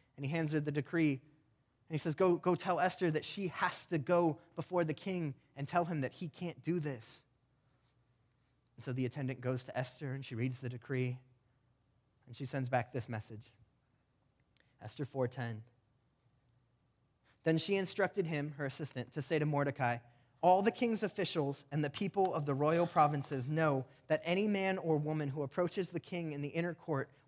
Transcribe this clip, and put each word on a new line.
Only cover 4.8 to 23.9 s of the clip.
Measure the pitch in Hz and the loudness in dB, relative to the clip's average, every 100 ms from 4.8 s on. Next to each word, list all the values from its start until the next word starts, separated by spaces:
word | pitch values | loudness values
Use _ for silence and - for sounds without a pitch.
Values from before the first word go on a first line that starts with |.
the | 160 | 0
king | 151 202 185 156 127 _ - | -2 -4 -4 -4 -6 _ -10
and | 139 | -2
tell | 175 | 0
him | 170 160 | 0 0
that | 127 | -2
he | - 175 | -4 -10
can't | - 175 143 | -8 -10 -6
do | 147 175 | -2 -2
this." | 147 120 - - _ _ _ _ _ _ _ _ _ _ _ _ _ _ _ | -2 -6 -10 -16 _ _ _ _ _ _ _ _ _ _ _ _ _ _ _
And | - | -12
so | 135 | -6
the | 127 127 | -2 -2
attendant | 151 131 135 | -2 -4 -4
goes | 123 127 - | -2 -4 -4
to | 123 | -6
Esther, | 127 - 143 | -6 -6 -8
and | 135 | -8
she | 131 | -8
reads | 113 131 127 | -2 -2 -2
the | 131 | -8
decree, | 120 - 131 127 123 _ _ _ _ _ _ _ _ _ _ - | -10 -4 -2 -2 -4 _ _ _ _ _ _ _ _ _ _ -18
and | |
she | 113 | -10
sends | 135 139 127 | -4 -2 2
back | 127 113 | 2 0
this | 127 - | -4 -4
message. | 113 - 107 - _ _ _ _ _ _ _ _ _ _ _ _ - | -6 -8 -14 -16 _ _ _ _ _ _ _ _ _ _ _ _ -16
Esther | 107 - 139 | -12 -8 -6
four | 135 120 | 0 -2
ten. | 135 117 107 110 _ _ _ _ _ _ _ _ _ _ _ _ _ _ _ _ _ | 0 -6 -6 -12 _ _ _ _ _ _ _ _ _ _ _ _ _ _ _ _ _
Then | 160 160 | 2 2
she | 180 196 | 2 0
instructed | 185 - 185 - 165 | 0 0 0 0 -2
him, | 151 147 143 | 0 -2 -4
her | 143 | -6
assistant, | - 147 127 117 | -4 -8 -6 -8
to | 156 | -6
say | 139 156 | 0 0
to | 151 | 2
Mordecai, | 143 143 - 123 120 - _ _ - | 0 0 0 0 0 -6 _ _ 2
"All | 175 185 | 6 6
the | 208 | 6
king's | 226 240 214 | 2 0 0
officials | 208 - 180 165 139 135 - | -2 -2 -2 0 -2 -2 -4
and | 147 | 0
the | 147 | 0
people | - 196 202 185 | -2 -2 2 2
of | 160 | 2
the | 147 | 0
royal | 135 147 170 170 | 2 4 4 4
provinces | 165 147 147 - 135 127 | 6 6 4 -2 -4 -2
know | 156 160 135 123 | 2 4 2 -2